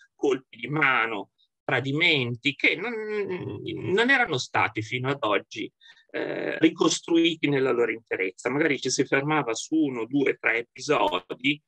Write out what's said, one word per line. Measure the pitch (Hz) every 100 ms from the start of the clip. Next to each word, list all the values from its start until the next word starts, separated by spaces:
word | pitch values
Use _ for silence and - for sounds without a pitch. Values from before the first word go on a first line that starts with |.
| -
colpi | _ - - - 113
di | 117
mano, | 147 139 127 113 107 98 _ _ _
tradimenti, | - 131 131 143 175 151 120 120 143
che | 139 269 156
non, | 214 226 214 214 190 180 - - - - -
non | 190 240
erano | 277 233 143
stati | - 117 92 -
fino | 107 127 127
ad | 139
oggi, | 110 101 - 113 - - - - _
eh, | - - 92 - -
ricostruiti | - 175 170 - - 165 165 160 147
nella | 139 131
loro | 120 117
interezza. | 113 - 107 92 - 120
Magari | 135 160 131
ci | 131
si | 127
fermava | 135 135 143 156 139
su | 110 -
uno, | 156 147 123 113
due, | 139 135 -
tre | 113 113
episodi | 120 - 127 139 101 90 - - 131 147